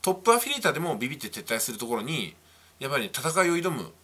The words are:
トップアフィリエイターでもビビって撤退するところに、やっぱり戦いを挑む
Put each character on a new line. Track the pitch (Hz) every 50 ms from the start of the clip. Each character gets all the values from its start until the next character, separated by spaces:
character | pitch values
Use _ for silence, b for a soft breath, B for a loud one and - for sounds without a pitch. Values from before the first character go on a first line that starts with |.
ト | - 185
ッ | 185
プ | 185 - - 233
ア | 247
フ | 240
ィ | 262
リ | 285
エ | 277
イ |
タ | 214 180
ー |
で | 139 151
も | 165 175 - 104
ビ | 113 127
ビ | 147 -
っ |
て | - 104
撤 | - 107 101
退 | - 113 113
す | - -
る | 120 107
と | 123 117
こ | 120
ろ | 113
に、 | 107 127 165 147 104 82 - - b b b b b b b b
や | 135 135
っ |
ぱ | 147 135
り | 113
戦 | 98 - - 127 160 156 185 185
い | 175
を | 170 170
挑 | 170 185
む | 165 127 90 69 - -